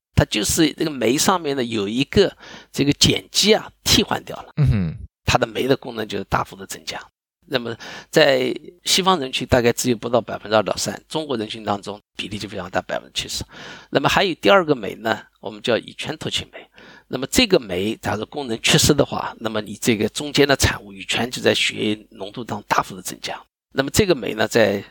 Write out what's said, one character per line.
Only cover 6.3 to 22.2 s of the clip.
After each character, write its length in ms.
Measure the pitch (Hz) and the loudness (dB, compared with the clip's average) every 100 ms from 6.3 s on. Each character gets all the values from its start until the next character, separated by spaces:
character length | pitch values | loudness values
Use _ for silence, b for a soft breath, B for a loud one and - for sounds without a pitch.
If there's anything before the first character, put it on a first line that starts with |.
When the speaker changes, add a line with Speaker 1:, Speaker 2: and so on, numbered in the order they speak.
| - | -4
Speaker 1:
幅 140 | - 95 | -4 -10
的 100 | 95 | -14
增 160 | 80 - | -12 -12
加。 120 | - - _ _ _ - | -12 -14 _ _ _ -6
那 80 | 131 | -6
么 160 | 117 113 B B B | -4 -10 B B B
在 440 | 165 143 131 127 - - - | 4 6 4 2 -4 -10 -10
西 180 | - - | -2 2
方 160 | 185 180 | 4 2
人 140 | 131 | 0
群 140 | - 127 | -6 2
大 140 | 131 | 4
概 100 | 117 | 4
只 160 | - 127 | 2 0
有 80 | 110 | -2
不 100 | 120 | 0
到 140 | 120 | 0
百 180 | 101 98 | 0 -8
分 120 | 104 | 0
之 40 | |
二 80 | 110 | 2
到 140 | 92 - | 2 -2
三， 260 | 107 - - | -4 -8 -8
中 180 | 156 151 | -6 -4
国 80 | |
人 140 | 117 107 | -4 -6
群 160 | 113 | -6
当 160 | 104 101 | -4 -4
中 180 | 98 104 _ | -6 -14 _
比 140 | - 95 | -12 -10
例 100 | 104 | -8
就 80 | 101 | -10
非 120 | 98 | -10
常 100 | 90 | -6
大， 100 | 92 | -4
百 180 | - 62 | -4 -6
分 100 | 62 | -8
之 120 | - | -8
七 40 | - | -6
十。 160 | - - B B B B | -8 -10 B B B B
那 100 | 139 | 0
么 80 | 147 | 2
还 180 | - | 2
有 100 | 190 | 0
第 160 | 147 - | 0 4
二 120 | 196 | 4
个 120 | 156 | 4
酶 200 | 127 95 92 | -2 -4 -6
呢， 220 | 110 107 - _ | -4 -4 -6 _
我 100 | 110 | -12
们 120 | 104 | -6
叫 160 | 120 110 | -2 -2
乙 160 | - - | -2 -10
醛 180 | - 156 | -8 -8
突 100 | - | -6
触 160 | - - | -6 -8
酶。 160 | - - B B B B | -14 -20 B B B B
那 100 | 131 | -6
么 100 | 135 | -2
这 180 | - 208 | 2 4
个 120 | 180 | 4
酶 380 | 107 90 104 113 | 2 -4 -4 -4
假 140 | - 104 | -4 -4
如 100 | 110 | -6
功 200 | 147 131 | -8 -6
能 120 | 113 | -2
缺 160 | - 156 | 2 4
失 160 | - | 4
的 100 | 143 | 4
话， 320 | 123 - - - | 2 -2 -6 -6
那 80 | 110 | -6
么 140 | 107 | -4
你 120 | 101 101 | -6 -4
这 160 | - 104 | 0 2
个 100 | 107 | 0
中 200 | - 147 | -4 -2
间 160 | 143 139 | 2 2
的 80 | 131 | 2
产 220 | - - | 0 -2
物 80 | 104 | -10
乙 100 | 98 | -12
醛 260 | 92 - 123 | -4 -4 -4
就 100 | - | 0
在 140 | 110 | 2
血 220 | 113 - 107 | 2 0 -2
液 300 | 107 107 - | -2 -4 -8
浓 200 | - | -16